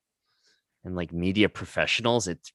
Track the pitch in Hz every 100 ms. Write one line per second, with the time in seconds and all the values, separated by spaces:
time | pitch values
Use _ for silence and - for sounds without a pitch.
0 | _ _ _ _ _ _ _ _ 92 90
1 | 82 85 92 101 95 - - - 78 -
2 | 117 120 92 80 -